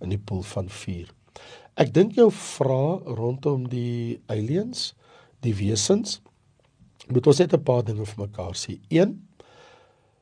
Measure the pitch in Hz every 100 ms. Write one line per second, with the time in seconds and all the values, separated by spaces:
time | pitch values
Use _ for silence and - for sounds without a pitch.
0 | 90 101 - 95 90 - 92 - - 90
1 | 87 _ _ - - - - - 123 113
2 | 202 220 226 - - - 131 131 143 185
3 | - 110 117 131 147 135 123 123 120 120
4 | 117 117 - 107 107 165 233 247 - -
5 | _ - _ _ 123 101 98 107 - 202
6 | - - _ _ _ _ _ _ _ _
7 | - 127 151 139 175 175 - 123 110 107
8 | 104 107 101 104 90 92 - 98 - 156
9 | 202 - - _ - - - - _ _
10 | _ _